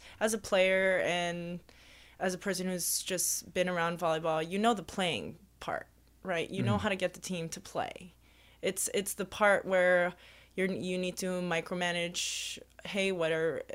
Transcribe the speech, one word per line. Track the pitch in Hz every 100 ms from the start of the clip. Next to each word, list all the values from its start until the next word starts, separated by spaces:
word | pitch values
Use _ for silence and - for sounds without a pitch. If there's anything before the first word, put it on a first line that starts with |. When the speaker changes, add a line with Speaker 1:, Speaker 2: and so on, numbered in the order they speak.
| - -
Speaker 1:
as | 220
a | 220
player | - 196 185 190 190 185
and | - 175 175 175 170 175 - - - - - -
as | 185
a | 180
person | 202 180 185
who's | 180 170 -
just | - 180 - - -
been | - 180
around | 180 165 170
volleyball, | 170 160 165 160 165
you | 190
know | 226
the | 220
playing | 170 - 180 127 80 78 - _
part, | - - - _ _ _
right? | 190 170 -
You | 190
know | 196
Speaker 2:
Mm-hmm. | 208
Speaker 1:
how | 208
to | 190
get | 180
the | -
team | - 180 165
to | 175
play. | - - - - 180 - - - - -
It's, | - 190 -
it's | 202 196
the | -
part | 196 - 208 196
where | 175 190 180 180 175 - - - -
you're, | - 190
you | 185 180 180
need | 180 180
to | 185 180
micromanage, | 180 165 165 180 175 175 175 175 - - - - - -
"Hey, | 170 190 196
what | 185 160
are, | 160 160 139 -